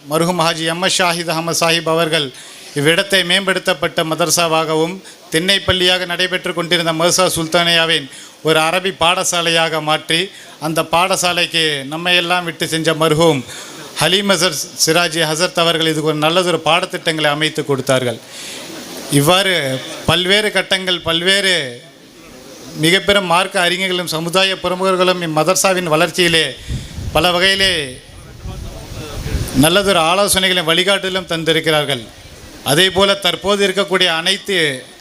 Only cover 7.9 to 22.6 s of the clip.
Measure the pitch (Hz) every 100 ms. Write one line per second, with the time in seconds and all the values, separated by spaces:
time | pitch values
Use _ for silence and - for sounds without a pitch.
7.9 | 156 135 - - - 156 160 160 180 185
8.9 | 147 165 185 175 175 170 165 165 156 151
9.9 | 156 - 165 196 - - - 151 160 160
10.9 | 165 190 185 180 175 165 165 156 143 135
11.9 | 156 175 180 170 180 165 156 160 160 160
12.9 | 156 160 156 170 139 - - - - -
13.9 | - 156 190 202 180 180 143 - - -
14.9 | 160 175 160 156 156 180 - 170 160 160
15.9 | 151 151 151 156 175 180 160 156 170 185
16.9 | 175 170 156 151 147 156 156 139 135 131
17.9 | 131 123 110 - - - - - - -
18.9 | - - 143 143 185 196 175 139 131 -
19.9 | - - 170 180 208 208 190 180 190 185
20.9 | 170 160 165 175 196 190 175 131 120 -
21.9 | - - - - - - -